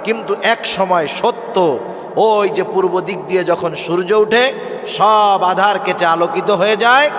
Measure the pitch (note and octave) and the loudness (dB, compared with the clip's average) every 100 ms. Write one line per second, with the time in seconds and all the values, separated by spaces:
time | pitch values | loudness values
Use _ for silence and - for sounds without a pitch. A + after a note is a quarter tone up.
0 | - A3+ F#3 - G3 A3+ - - F#3+ F3+ | -4 -6 -4 -2 0 0 -2 -2 0 0
1 | D3 - G#3+ A#3+ - F#3+ F3 A#2+ - - | 0 -2 -2 -2 -4 0 0 0 -6 -12
2 | - - G#3+ G#3+ G3+ C#3+ G3 F#3+ F#3 F3+ | -8 0 2 2 0 -2 -2 0 0 0
3 | E3+ G3 - F#3 E3+ E3+ E3+ D#3+ - F3+ | -4 -8 -2 -2 0 -2 -2 -6 -4 -2
4 | F3+ G#3+ G#3+ A3+ B3+ - - - - - | 0 2 4 2 2 -2 -10 -10 -8 0
5 | G3+ G#3+ G#3 F#3+ F3+ F#3 G3+ F#3+ F#3+ F3+ | 2 4 4 2 2 2 2 2 -2 0
6 | F3 E3 E3+ - F#3 G3+ G3+ G#3+ A3+ B3+ | 0 2 0 0 0 2 2 2 4 4
7 | D4 | 2